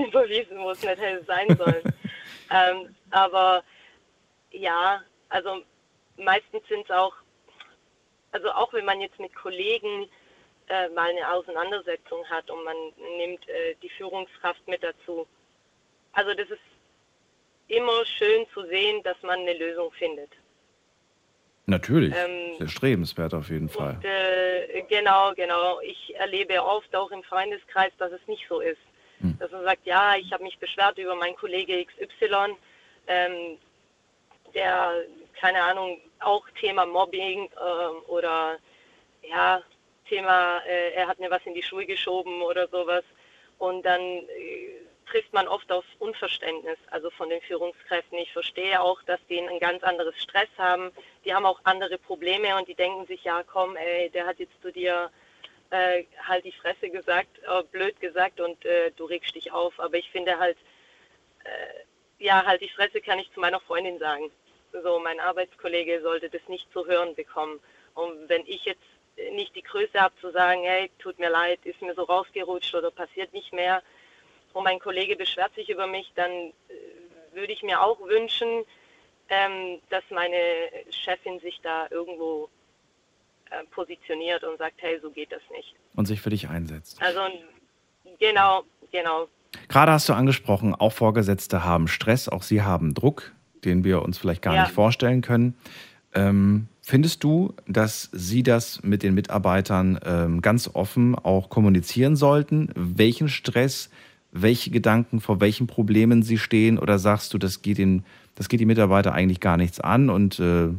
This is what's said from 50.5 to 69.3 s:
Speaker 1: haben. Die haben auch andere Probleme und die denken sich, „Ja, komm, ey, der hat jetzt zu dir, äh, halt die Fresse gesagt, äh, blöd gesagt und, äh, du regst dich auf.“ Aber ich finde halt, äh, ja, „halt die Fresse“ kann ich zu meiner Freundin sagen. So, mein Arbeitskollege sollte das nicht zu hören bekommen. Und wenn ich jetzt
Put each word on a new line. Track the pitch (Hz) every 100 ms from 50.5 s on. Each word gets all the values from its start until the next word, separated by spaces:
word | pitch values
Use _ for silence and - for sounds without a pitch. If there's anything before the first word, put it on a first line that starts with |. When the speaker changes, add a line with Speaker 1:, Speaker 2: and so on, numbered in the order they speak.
| -
Speaker 1:
haben. | 185 180 185 - - _ 196
Die |
haben | 190 196
auch | 185
andere | 185 190 190 180
Probleme | - 151 170 196 208 190
und | 180
die | 175
denken | 180 190 185
sich, | 185
„Ja, | 180 170
komm, | 175 190 185 175
ey, | 170 175 170
der | 180 175
hat | 180
jetzt | 175 _
zu | 180
dir, | 175 180 175 175 - _ _ - _ _
äh, | 185 180 180 170 - -
halt | 180 180
die |
Fresse | - 175 190 185
gesagt, | 185 175 175 196 _
äh, | - 180 165
blöd | 185 196 -
gesagt | 180 170 185 -
und, | 170 165 170
äh, | 175 165
du | - 160
regst | 175 - 165
dich | 170
auf.“ | 175 175 -
Aber | 170 170
ich | -
finde | 185 175 170
halt, | 180 170 _ _ _ _ _ _ _ _
äh, | - - - - - _ _ _
ja, | 202 190 190
„halt | 180
die | 190
Fresse“ | - 208 -
kann | - 185
ich | 185
zu | 196
meiner | 175 185
Freundin | - 175 185 170
sagen. | 151 147 151 - _ _ _ 180
So, | 175 170
mein | 165 165
Arbeitskollege | 175 175 180 _ 175 170 165 170
sollte | 165 165 160
das | - -
nicht | 180 -
zu | 180 165
hören | 175 170 156
bekommen. | 151 160 156 151 _ _ _ 165
Und | 170 156 156
wenn | 170 175
ich | 196 202
jetzt | 185 _ _ _ - -